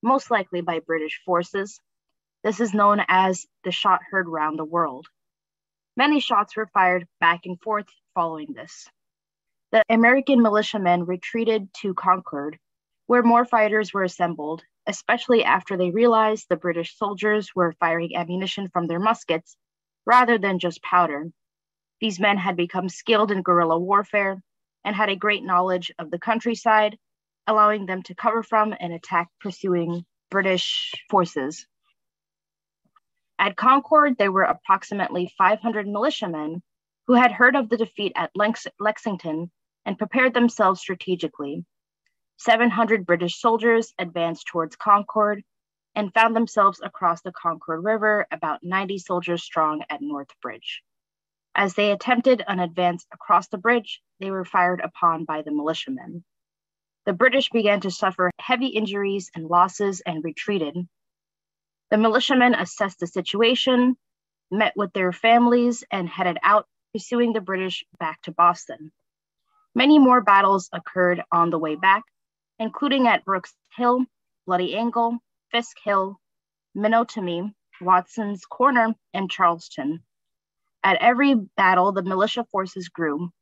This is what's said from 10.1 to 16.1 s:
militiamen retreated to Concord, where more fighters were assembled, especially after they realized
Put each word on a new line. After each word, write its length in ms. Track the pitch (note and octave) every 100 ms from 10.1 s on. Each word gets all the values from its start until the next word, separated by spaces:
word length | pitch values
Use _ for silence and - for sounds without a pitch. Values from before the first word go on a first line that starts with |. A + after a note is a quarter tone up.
| C4+ C4+ C4
militiamen 640 | A3+ G#3 G#3 G#3+ F3+ F3 F3
retreated 600 | F3+ - A#3 A3+ A3 G3 -
to 140 | G3+ F3+
Concord, 600 | F#3+ B3+ - C#3+ D3 D#3 _ _ _ _ _
where 160 | A#3+
more 200 | A#3 A#3
fighters 480 | A#3+ A#3 G#3+ G#3+ G#3
were 120 | G3
assembled, 580 | F#3 - F3 D#3+ D3+ E3 _ _ -
especially 580 | G3+ - A#3 - A#3
after 320 | - E3 - F#3+
they 140 | F3+
realized 560 | F3+ A#3